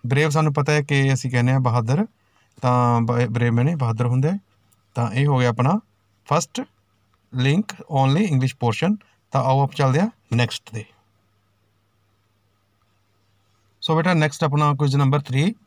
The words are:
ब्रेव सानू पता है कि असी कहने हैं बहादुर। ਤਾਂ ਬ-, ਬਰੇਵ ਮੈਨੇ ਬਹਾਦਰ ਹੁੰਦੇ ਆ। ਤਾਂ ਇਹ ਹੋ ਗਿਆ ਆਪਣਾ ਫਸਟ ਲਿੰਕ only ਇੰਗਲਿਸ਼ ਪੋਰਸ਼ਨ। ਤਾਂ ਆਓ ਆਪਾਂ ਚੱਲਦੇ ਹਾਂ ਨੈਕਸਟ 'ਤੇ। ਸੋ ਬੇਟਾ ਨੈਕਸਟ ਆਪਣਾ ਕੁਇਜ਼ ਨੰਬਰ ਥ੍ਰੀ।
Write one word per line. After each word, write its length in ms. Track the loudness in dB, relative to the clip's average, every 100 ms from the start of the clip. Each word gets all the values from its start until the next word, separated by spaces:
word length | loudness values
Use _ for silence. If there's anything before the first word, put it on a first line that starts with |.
| -2
ब्रेव 240 | 0 2
सानू 200 | 2 0
पता 220 | 0 0
है 100 | 0
कि 260 | 0 0 2
असी 220 | 0 -2
कहने 220 | 0 2
हैं 100 | 2
बहादुर। 460 | 2 0 0 -2 -2 _ _ _ _ _
ਤਾਂ 380 | 0 2 2 2
ਬ-, 260 | 0 0 -2
ਬਰੇਵ 260 | 0 0
ਮੈਨੇ 220 | 2 0
ਬਹਾਦਰ 320 | 0 -2 -2 0
ਹੁੰਦੇ 220 | 0 0
ਆ। 100 | -2 _ _ _ _ _
ਤਾਂ 180 | -6 -4
ਇਹ 140 | 0 0
ਹੋ 120 | 2
ਗਿਆ 100 | 0
ਆਪਣਾ 320 | 2 0 0 _ _ _ _ -4
ਫਸਟ 300 | -2 -2 -10 -12 _ _ _ _ _ _
ਲਿੰਕ 380 | -2 0 0 -2
only 460 | -10 -4 0 2 2
ਇੰਗਲਿਸ਼ 380 | 2 0 0 -2
ਪੋਰਸ਼ਨ। 400 | -4 -2 -2 -2 _ _ _
ਤਾਂ 100 | -2
ਆਓ 180 | 0 2
ਆਪਾਂ 160 | 0 0
ਚੱਲਦੇ 240 | 0 2
ਹਾਂ 80 | 0 -4 _
ਨੈਕਸਟ 280 | -2 -2 -4 -12
'ਤੇ। 120 | -14 -14 _ _ _ _ _ _ _ _ _ _ _ _ _ _ _ _ _ _ _ _ _ _ _ _ _ _ _ _ _
ਸੋ 160 | -4 -2
ਬੇਟਾ 180 | 0
ਨੈਕਸਟ 300 | 0 0 -2
ਆਪਣਾ 300 | -2 0 0
ਕੁਇਜ਼ 220 | 0 0 2
ਨੰਬਰ 240 | 2 0
ਥ੍ਰੀ। 340 | -2 -2 -2 -4